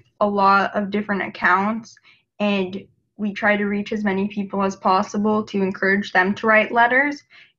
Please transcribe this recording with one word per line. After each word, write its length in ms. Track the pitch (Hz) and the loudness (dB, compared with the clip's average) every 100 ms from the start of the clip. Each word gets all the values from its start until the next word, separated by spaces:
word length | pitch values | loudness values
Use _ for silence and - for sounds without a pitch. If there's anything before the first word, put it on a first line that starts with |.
| _ _ | _ _
a 80 | 208 | 0
lot 480 | 202 196 196 - 208 | 4 4 4 2 -2
of 140 | 196 | -2
different 320 | 208 208 196 | -4 -2 -4
accounts, 720 | - - 185 185 208 226 226 - _ _ _ - | -4 -2 2 2 0 -4 -10 -20 _ _ _ -4
and 480 | 208 202 185 196 - _ _ - | -2 0 -4 -8 -14 _ _ -8
we 160 | 208 | -8
try 240 | 190 214 208 | 0 0 2
to 80 | |
reach 280 | 208 202 202 | 0 -4 -4
as 120 | 233 | -4
many 240 | 208 190 202 | -2 -2 -2
people 340 | 202 196 202 | -4 -6 -2
as 140 | 196 196 | -2 -2
possible 680 | 202 185 208 214 214 214 | 0 0 0 -2 0 0
to 180 | 214 202 | -2 -2
encourage 500 | 190 190 190 202 202 | -2 0 0 0 0
them 220 | 185 190 | 0 0
to 120 | 202 226 | 0 2
write 240 | 214 208 | 2 2
letters. 520 | 233 240 254 294 294 _ - - | 2 4 4 0 -4 _ -20 -20